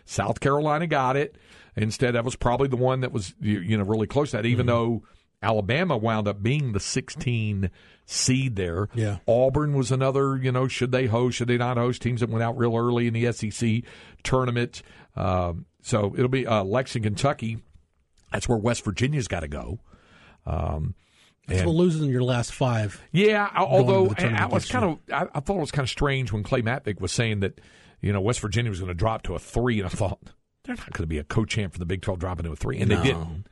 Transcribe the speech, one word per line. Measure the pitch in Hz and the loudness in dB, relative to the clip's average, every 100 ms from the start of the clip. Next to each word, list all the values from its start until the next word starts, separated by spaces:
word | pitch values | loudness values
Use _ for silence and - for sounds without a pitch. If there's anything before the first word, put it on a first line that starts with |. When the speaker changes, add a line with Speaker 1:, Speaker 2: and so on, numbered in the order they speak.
Speaker 1:
South | - - 104 113 | -8 -2 -2 0
Carolina | 139 143 151 151 170 | 2 2 2 0 0
got | 147 127 139 | 0 2 0
it. | 151 - - - - - | -2 -8 -20 -20 -12 -4
Instead, | 110 - 123 | -2 2 2
that | 117 | 2
was | 120 - | 0 0
probably | 123 123 139 | 0 2 2
the | 120 | 2
one | 127 131 | 2 0
that | 127 | -2
was, | 110 92 - | -4 -8 -4
you, | 107 101 | -2 0
you | 90 107 | 0 0
know, | |
really | 98 110 104 | 2 0 0
close | 139 - | 0 0
to | 110 | 0
that, | 113 | 0
even | 120 123 | 2 2
Speaker 2:
Mm-hmm. | |
Speaker 1:
though | 117 113 110 - _ _ _ | 2 2 -2 -6 _ _ _
Alabama | 104 110 98 139 185 120 | 0 0 0 0 0 0
wound | 113 110 101 | 0 0 0
up | 101 | -2
being | 110 151 131 | 0 0 -2
the | 98 | -4
sixteen | - 131 - 160 123 120 107 98 92 - - _ - | -4 -4 -6 -6 -4 -2 -2 -2 -4 -6 -20 _ -10
seed | - - 131 135 98 | -2 0 0 0 -4
there. | 87 85 101 | -4 -2 -4
Speaker 2:
Yeah. | 117 107 90 - | -2 -4 -2 2
Speaker 1:
Auburn | 117 131 143 147 | 4 4 4 2
was | 139 123 | 0 0
another, | 131 135 135 139 135 | 2 2 2 2 0
you | 127 | 0
know, | 127 131 | 0 0
should | - 123 | 0 0
they | 127 127 | 2 2
host, | 117 127 - | 2 2 0
should | 120 | 0
they | 120 | 2
not | 120 120 | 2 0
host, | 120 120 | 0 0
teams | 120 120 | -2 0
that | 113 | 0
went | 113 | 0
out | 117 113 | -2 0
real | 117 117 | 2 2
early | 120 120 120 | 2 2 2
in | |
the | 113 120 | 2 0
S | - | 0
E | 107 | -4
C | - 120 113 - - - - | 0 2 2 -2 -12 -20 -10
tournament. | - 131 123 120 120 - - - - - | 0 2 2 0 -2 -6 -20 -20 -12 -4
Um, | 95 92 87 85 - _ | 0 0 0 -4 -10 _
so | - 110 101 - | -2 0 0 2
it'll | 123 | 0
be, | 131 117 | 0 0
uh, | 107 | 0
Lexington, | 95 120 135 120 107 | 2 -2 -2 -4 -2
Kentucky. | 101 139 147 113 107 - - _ _ _ _ _ | 0 0 0 -6 -8 -12 -20 _ _ _ _ _
That's | 101 - | -4 0
where | 113 | 0
West | 117 117 | 2 0
Virginia's | 110 90 131 151 104 | -2 0 0 0 -2
gotta | 90 76 | -4 -6
go. | 73 - 113 - - _ - - - 80 | -8 -8 -10 -14 -20 _ -20 -20 -14 -6
Um, | 80 80 78 - - _ _ _ _ - | -4 -2 -4 -6 -8 _ _ _ _ -4
Speaker 2:
That's | 92 | 0
Speaker 1:
and | 170 | 2
Speaker 2:
what | 165 | 4
losing | 180 156 147 | 2 2 0
your | 127 | 0
last | 123 120 - | 2 0 -2
five | - 131 113 101 - - | -2 0 0 -2 -6 -2
Speaker 1:
Yeah, | 160 208 208 202 | 4 4 4 0
I, | 170 | 0
Speaker 2:
going | 185 | 4
Speaker 1:
although | 190 123 190 | 4 6 6
Speaker 2:
to | 190 | 4
the | - | 2
tournament | - 113 | 0 2
Speaker 1:
I, | |
I | 180 | 2
was | 190 | 0
Speaker 2:
gets | - | 0
you. | 247 | 0
Speaker 1:
kinda, | 196 147 - 139 180 | 0 -2 -4 -4 -2
I, | 143 | -4
I | |
thought | 165 196 | -2 -2
it | |
was | 143 | -2
kinda | 147 123 | -2 -4
strange | - 143 135 127 | 0 0 0 -2
when | 107 | -4
Clay | 98 127 | 0 0
Matvick | 113 135 - 92 | 0 -2 -4 -4
was | 92 | -2
saying | - 113 104 | 0 0 0
that, | 98 - - - - _ | -2 -4 -16 -20 -20 _
you | 98 | 0
know, | 101 | 2
West | 101 120 | 0 0
Virginia | 107 110 120 | -2 -2 -2
was | 90 | -4
gonna | 92 | -6
drop | 85 110 110 | -2 -2 -2
to | - | -4
a | 85 | -8
three, | - 117 123 107 | -4 -2 0 0
and | 92 | -2
I | |
thought, | - 98 - - - _ _ | -2 -4 -4 -12 -20 _ _
"They're | - 247 | -12 -12
not | - | -8
gonna | - 80 | -6 -4
be | 76 | -4
a | |
co-champ | - 110 104 107 95 | -2 -2 0 -2 -6
for | 87 | -6
the | 85 | -6
Big | 92 | -4
Twelve | - 95 | -4 -4
dropping | 90 85 | -4 -6
to | 82 | -8
a | 76 | -6
three." | - 73 | -4 0
And | 98 | 2
they | 107 | 2
Speaker 2:
No. | |
Speaker 1:
didn't. | 131 82 82 82 - | 2 0 -4 -10 -14